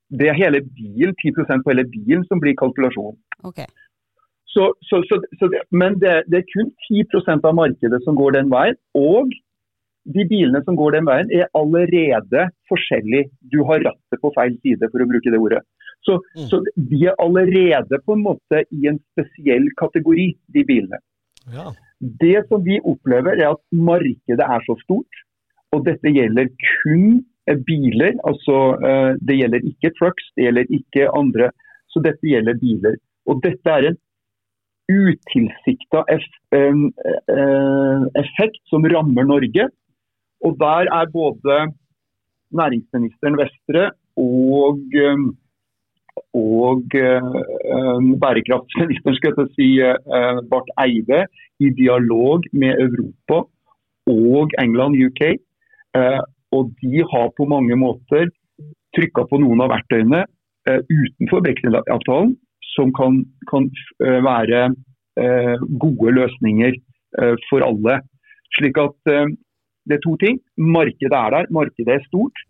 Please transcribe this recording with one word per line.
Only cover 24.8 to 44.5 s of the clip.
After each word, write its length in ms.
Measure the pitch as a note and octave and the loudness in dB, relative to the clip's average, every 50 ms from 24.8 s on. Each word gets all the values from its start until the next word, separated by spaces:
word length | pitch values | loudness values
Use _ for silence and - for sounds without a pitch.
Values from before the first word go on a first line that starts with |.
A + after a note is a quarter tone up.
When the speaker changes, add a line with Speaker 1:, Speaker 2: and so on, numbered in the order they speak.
| - - F#3 A#3 E4+ _ - - - _ _ _ _ _ _ _ _ _ - | -4 -4 -4 -4 -4 _ -14 -20 -20 _ _ _ _ _ _ _ _ _ -4
Speaker 1:
og 100 | D3 C3 | -2 -2
dette 240 | E3+ D#3 - - D3+ | -2 -2 0 0 2
gjelder 400 | D3 C#3 B2 G#2+ A2 B2 C3+ C3 B2+ - | 2 2 2 2 2 0 0 -2 -4 -4
kun, 680 | - - - - - D3+ D3+ E3+ F#3+ G#3+ A#3 B3 B3+ _ _ _ | -2 -2 -2 0 0 2 2 4 4 4 4 4 2 _ _ _
eh, 160 | - - D3 C#3+ | -4 -4 -4 -2
biler, 560 | B2+ - D#3+ D3+ C#3 B2 G#2+ A2+ D3+ G3 - - | -2 -4 -2 0 0 0 2 2 2 0 0 -2
altså, 380 | - D3+ C3+ - - - C#3 C3+ C3+ C3 C3 C3 | -4 -4 -4 -4 -2 0 2 2 2 2 0 0
eh, 340 | - C3 C3+ C3+ C3 C3 C3 - | 0 0 2 2 2 0 0 -2
det 180 | - B2 C#3 | -2 0 0
gjelder 260 | C3+ B2+ A#2 A#2 B2 | 2 2 0 0 -2
ikke 300 | - - - - - E3 | -2 -4 -6 -2 -4 -4
trucks, 320 | D#3+ - E3+ F3+ F3 - - - | -2 0 -2 -2 -2 -4 -10 -10
det 140 | - - B2+ | -4 -2 0
gjelder 200 | B2 A#2+ B2 B2+ B2+ | 2 2 2 0 0
ikke 420 | - C#3 - _ - C3+ C#3 - | -2 -6 -4 _ 0 0 2 2
andre, 420 | - D3 C#3+ C3 G#2+ A2 B2 B2 - _ _ _ - _ _ | 2 0 0 0 2 2 0 0 -2 _ _ _ -20 _ _
så 140 | _ - E3 | _ -4 -2
dette 220 | D#3 E3 D3+ D#3 - | 0 0 -2 -2 -2
gjelder 320 | D#3 C#3 A#2 A2 A#2 A#2+ | 0 0 2 2 0 -2
biler. 400 | A#2+ C3 A#2+ A2 F#2+ F#2+ A2 A2 - _ _ _ _ - | 0 0 -2 -2 0 0 -2 -2 -2 _ _ _ _ -6
Og 180 | - C#3 C3 | -4 -4 -2
dette 260 | C3 F3+ F3 - - E3 | -2 -4 -4 -2 -2 0
er 220 | D#3 C#3+ C3 D#3 | 2 2 2 0
en 80 | F3 - _ _ _ _ _ _ _ _ _ _ _ _ _ _ _ _ _ - | 0 -4 _ _ _ _ _ _ _ _ _ _ _ _ _ _ _ _ _ 0
utilsikta 1120 | F#3+ G3 G3 F#3 - - - - - F#3 A2+ - - - - C3+ C3 - - - - D#3 - | 2 2 4 2 2 0 -4 -4 -2 0 0 -2 -4 -6 -4 -4 -4 -4 -4 -2 -2 0 0
eff-, 340 | - - D#3 - - _ - _ - | 0 -2 -2 -2 -8 _ -20 _ -2
em, 360 | - C#3 C#3 C#3 C#3+ D3 D3 - - - - - - - - | 0 2 4 4 2 2 0 0 -2 -4 -6 -6 -6 -4 -4
eh, 800 | - - C#3 C#3 C#3 C3+ C#3 C#3 C3+ C#3 C#3 C#3 C3+ C3+ C#3 C3 C3 C3+ | -2 -2 0 0 2 2 2 0 0 0 0 0 0 0 0 -2 -2 -2
effekt 480 | D3 C#3+ - - - G#3 A3 A3 - _ | -4 -4 -4 -2 -2 -2 -2 -2 -6 _
som 200 | - - D#3 D#3 | -4 0 0 2
rammer 420 | E3 E3+ D#3+ D#3 D3 B2+ B2 C3 | 2 2 0 0 0 0 2 2
Norge, 420 | C#3 C#3+ C#3 C3 A#2 A2 F3+ A3+ C#4 - _ _ _ _ _ _ _ _ _ _ _ _ - | 2 2 2 0 0 0 0 -2 -2 -6 _ _ _ _ _ _ _ _ _ _ _ _ -6
og 140 | - E3 D#3 | -4 -4 -2
der 320 | C3+ D#3 D3 D#3 E3+ F3+ - | 0 0 0 2 2 0 0
er 180 | E3+ E3 E3 D#3+ | 0 -2 -2 -2
både 500 | D#3 E3+ D#3+ C#3+ C#3+ A2+ - C#3+ C#3 D3 D#3 D#3+ D3+ _ _ _ _ _ _ _ _ _ _ _ _ _ _ _ | -2 -2 -2 -2 -4 -4 -2 0 0 0 0 -4 -8 _ _ _ _ _ _ _ _ _ _ _ _ _ _ _
næringsministeren 840 | - D#3+ E3 C#3+ B2 A#2 A2+ _ - B2 A#2 A2+ - _ - D3 D3 C#3+ | -4 -2 -2 -2 -2 -4 -6 _ -4 -4 -4 -4 -6 _ -4 -2 -2 -2
Vestre 520 | C#3+ - - _ _ - - E3+ F#3+ G3 - _ _ _ - | -2 -4 -6 _ _ -4 -2 0 0 -2 -4 _ _ _ -6
og, 640 | - C3 B2 B2 B2+ C3 C3 | -4 -2 0 0 2 2 2